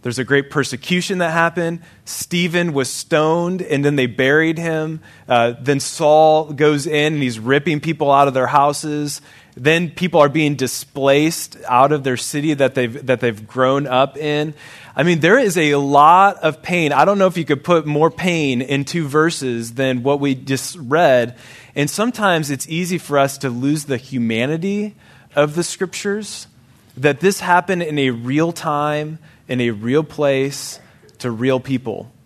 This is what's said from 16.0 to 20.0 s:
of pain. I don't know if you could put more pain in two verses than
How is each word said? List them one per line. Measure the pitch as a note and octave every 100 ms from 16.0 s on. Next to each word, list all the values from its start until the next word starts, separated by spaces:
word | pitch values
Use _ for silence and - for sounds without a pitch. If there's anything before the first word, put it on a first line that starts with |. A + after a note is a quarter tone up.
| D3+ F3 G3 G3
of | D#3+ D3+
pain. | - F3 D3+
I | C#3
don't | E3 G3+
know | F#3+
if | F3
you |
could | D3+ C#3
put | - E3+ D3+
more | D3 D#3+
pain | D#3+ F3+ E3+ C#3+ B2
in | B2+ C#3
two | C#3 E3+ D3
verses | D3+ D#3+ E3 C3 A#2 A#2
than | A#2 C3+ B2+